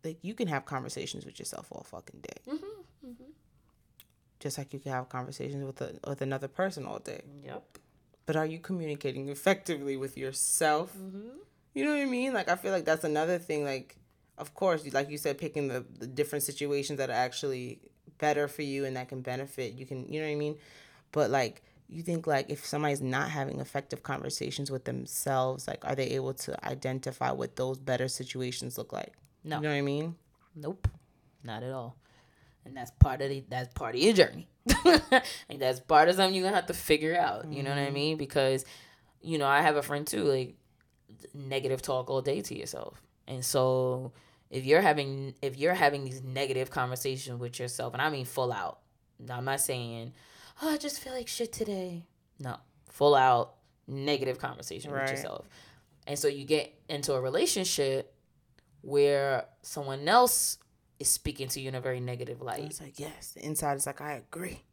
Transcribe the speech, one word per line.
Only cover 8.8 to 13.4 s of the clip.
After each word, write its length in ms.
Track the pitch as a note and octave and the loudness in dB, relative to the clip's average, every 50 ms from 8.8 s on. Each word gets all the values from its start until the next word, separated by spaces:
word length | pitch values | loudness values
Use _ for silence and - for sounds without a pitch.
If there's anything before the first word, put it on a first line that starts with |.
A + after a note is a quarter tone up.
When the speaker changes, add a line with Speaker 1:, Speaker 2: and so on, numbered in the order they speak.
| E3 D#3 D3 C#3+ - C#3+ B2+ C3 C3+ C#3 | -4 -4 -6 -4 -4 -6 -4 -4 -6 -8
Speaker 1:
effectively 680 | C#3+ C#3+ - F#3+ G3 F#3+ - - E3+ C#3+ C#3 C#3 C#3 | -8 0 2 2 2 2 0 -4 -4 -4 -2 -4 -4
with 200 | C3 C3+ C3+ - | -4 -4 -8 -6
yourself? 760 | C3 C3+ C3 C3+ - - - - - F3 D#3 D3+ D3+ E3+ F#3 F#3 | -6 -8 -6 -4 -2 0 0 2 4 4 4 4 4 2 -2 -8
Speaker 2:
Mm-hmm. 420 | G3 F#3+ F#3+ F#3+ G3 G#3 A#3 C4 D#4+ G#4 _ _ _ _ _ _ | -14 -14 -12 -12 -12 -14 -14 -16 -18 -20 _ _ _ _ _ _
Speaker 1:
You 100 | C#4 C4+ | -2 0
know 60 | D4 | 2
what 100 | D4+ D4 | 2 2
I 60 | C#4 | 0
mean? 260 | C4+ B3+ B3 B3 C4+ B3+ | 0 0 0 0 0 0
Like, 160 | G#3+ F3+ - | -2 2 0
I 80 | F3+ | 0
feel 160 | F#3+ - G3+ F#3+ | 0 0 -2 -2
like 120 | F3+ - | 0 2
that's 200 | - D#3 D#3 - | 2 2 2 2
another 340 | D#3+ D3+ D3+ D#3+ E3 F3+ | 0 0 0 2 2 0
thing, 260 | F3 | -2